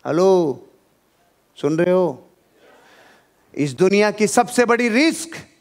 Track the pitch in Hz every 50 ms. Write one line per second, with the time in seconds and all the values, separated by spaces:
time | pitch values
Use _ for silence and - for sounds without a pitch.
0 | _ 131 143 165 185 190 190 180 170 143 123 - - _ _ _ _ _ _ _
1 | _ _ _ _ _ _ _ _ _ _ _ - - 147 156 160 175 180 180 185
2 | 180 160 131 - - _ _ _ _ _ _ _ _ - - _ _ _ _ _
3 | _ _ _ _ _ _ _ _ _ _ - - 143 143 123 120 180 190 202 202
4 | 208 208 208 208 214 196 - 240 233 - - 247 240 220 233 233 247 240 208 254
5 | 302 330 247 - - - - - - _ _ _